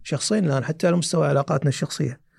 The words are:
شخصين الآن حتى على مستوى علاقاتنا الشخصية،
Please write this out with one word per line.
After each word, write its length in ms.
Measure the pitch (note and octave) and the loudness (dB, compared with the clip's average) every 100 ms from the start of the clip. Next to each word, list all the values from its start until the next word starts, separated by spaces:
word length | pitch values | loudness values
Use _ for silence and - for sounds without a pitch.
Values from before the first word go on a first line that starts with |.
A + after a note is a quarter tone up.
شخصين 420 | - C#3+ - G#3+ E3+ | -8 -4 0 0 2
الآن 180 | C3+ | 0
حتى 240 | C3 D#3+ F3+ | -2 0 2
على 80 | F3 | 2
مستوى 320 | - E3 D3 | 0 0 2
علاقاتنا 420 | C#3 - D3 D3+ | 2 2 0 0
الشخصية، 520 | - C#3+ - C3 C3 _ | 0 -4 -2 -4 -6 _